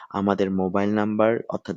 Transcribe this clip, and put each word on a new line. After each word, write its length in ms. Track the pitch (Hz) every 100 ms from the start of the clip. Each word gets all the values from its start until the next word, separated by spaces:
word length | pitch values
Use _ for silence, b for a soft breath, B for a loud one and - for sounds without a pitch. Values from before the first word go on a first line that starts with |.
| B
আমাদের 380 | - 101 101 98
মোবাইল 400 | 95 92 98 101
নাম্বার 380 | 107 104 107 110 117 -
অর্থাৎ 260 | 107 -